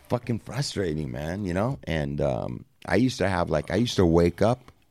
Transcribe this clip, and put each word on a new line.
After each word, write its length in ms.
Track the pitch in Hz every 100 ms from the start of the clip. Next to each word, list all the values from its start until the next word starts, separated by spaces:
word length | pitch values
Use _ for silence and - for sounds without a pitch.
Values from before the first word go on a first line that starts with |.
| -
fucking 300 | 120 - 113
frustrating, 720 | - 123 143 104 92 78 71
man, 320 | 60 76 95 101
you 80 | 87
know? 240 | 117 135 -
And, 360 | 80 71 71
um, 440 | 73 60 50 58 - _ -
I 80 | 95
used 200 | 127 127
to 80 | 95
have, 200 | 90 82
like, 220 | 78 -
I 40 | 90
used 180 | 120 -
to 100 | 87
wake 380 | 82 87 -
up 280 | 104 127 - _ -